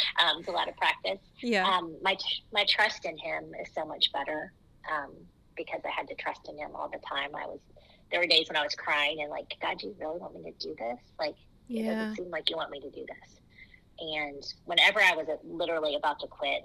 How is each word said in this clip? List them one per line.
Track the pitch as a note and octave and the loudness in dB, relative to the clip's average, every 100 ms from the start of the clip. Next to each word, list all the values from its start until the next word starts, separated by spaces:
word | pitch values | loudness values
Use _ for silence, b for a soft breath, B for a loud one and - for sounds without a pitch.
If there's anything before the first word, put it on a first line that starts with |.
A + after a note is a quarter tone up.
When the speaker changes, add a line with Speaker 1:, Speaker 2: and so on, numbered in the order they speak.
| B B | B B
Speaker 1:
Um, | E3+ D#3 | 4 4
it's | F3+ | 0
a | |
lot | F3 - | 0 0
of | - | 2
practice. | E3+ - F#3 G3 - - | 2 2 -2 -4 -8 -6
Speaker 2:
Yeah. | A#3+ G3+ G3 | 2 4 6
Speaker 1:
Um, | F3+ E3+ D#3+ | 4 2 -2
my | F#3 | 0
tr-, | F#3 - - - | 0 0 -4 -2
my | G#3 G3 | 2 4
trust | - A3 - | 6 4 2
in | F3 D#3 | -6 -6
him | E3 D3+ D#3 - | -4 -6 -6 -10
is | - | -6
so | E3 | -4
much | D#3 D3+ - | -4 2 2
better, | E3+ D#3+ D#3 F#3 - - - - | 2 -2 -4 -6 -14 -20 -14 -6
um, | D#3 C#3 - - - _ - | -4 -4 -12 -20 -20 _ -10
because | D#3+ D#3 | -6 -6
I | - | -4
had | - C#3 | -6 -6
to | |
trust | - D3+ - - | -6 -6 -6 -10
in | D3 | -10
him | D3 | -10
all | D3 D3 | -8 -8
the | C#3+ - | -8 -6
time. | C#3 C#3+ | -4 -4
I | D3 - | -6 -8
was, | - - - b b b | -10 -16 -20 b b b
there | F3 | 2
were | F3 | 6
days | D#3+ D#3+ | 4 4
when | D#3 | 2
I | |
was | D3 | 2
crying | - - D3+ D3 D#3 | 0 0 2 2 0
and | D3 | -6
like, | D3 - - | -6 -8 -6
"God, | - F3+ | -4 -4
do | - | -6
you | F#3+ | -6
really | D#3 F3 | -6 -6
want | D#3+ | -8
me | C#3+ - | -12 -14
to | - D#3+ | -10 -10
do | D#3 | -6
this? | A2+ B3 - - | -6 -6 -10 -6
Like, | D3+ - - - - | -6 -6 -18 -20 -8
it | A3+ | -4
Speaker 2:
Yeah. | A3 | -2
Speaker 1:
doesn't | A3 A3 G#3+ | -2 -2 -6
seem | F3+ | -6
like | D#3+ - | -2 -2
you | E3 | -2
want | D3+ | -4
me | C#3+ | -8
to | C#3+ | -12
do | - | -12
this." | - - - - - B B B B - | -12 -14 -18 -20 -20 B B B B -12
And | D#3+ D3+ D3 C#3+ - - | -6 -4 -4 -6 -10 -10
whenever | - E3+ F#3 G#3 | 0 6 6 8
I | F#3+ D#3+ | 6 6
was, | D#3 | 0
uh, | D3 | -4
literally | D#3+ E3+ E3 E3 D#3 - | -4 -2 0 2 2 2
about | - - | 2 0
to | - | -6
quit, | - C#3+ - | -4 -2 -2